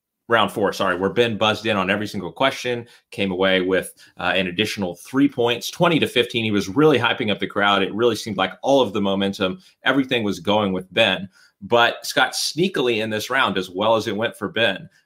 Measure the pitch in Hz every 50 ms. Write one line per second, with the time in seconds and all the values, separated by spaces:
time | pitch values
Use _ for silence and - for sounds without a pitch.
0 | _ _ _ _ _ - 117 113 104 98 - 120 104 92 - - 104 95 90 87
1 | 95 98 87 117 120 117 110 98 110 107 107 107 107 113 107 98 92 92 101 104
2 | 107 101 - 101 87 85 - - 135 135 135 - - 127 123 120 120 - - -
3 | _ _ - - 101 95 90 90 95 95 92 92 92 92 92 90 90 - - _
4 | - - _ - 87 90 87 92 95 92 87 87 107 104 - - 98 87 87 -
5 | - - - 131 143 139 - 127 117 120 120 117 - - - - 175 170 170 135
6 | 113 104 - 123 117 - - 120 110 110 101 101 90 95 92 139 151 156 147 117
7 | 120 117 120 - 127 107 98 - 101 95 - 104 101 101 101 98 98 92 95 104
8 | 120 120 110 107 - 113 101 92 95 95 - - - 123 139 139 127 107 95 107
9 | 101 98 98 98 98 98 98 - 101 92 92 92 - - _ _ _ - 131 139
10 | 131 131 131 120 107 101 92 87 82 101 101 107 107 98 92 92 92 - - 113
11 | 113 101 92 90 95 - - _ _ _ _ _ - 98 117 117 117 113 - -
12 | - - - 147 127 - - - - - - 147 180 196 - - 135 123 117 107
13 | 110 110 107 107 107 - 127 135 127 107 92 95 92 92 87 92 104 110 117 110
14 | 101 117 101 101 113 113 - - 104 92 82 110 113 104 95 90 - - _ _
15 | _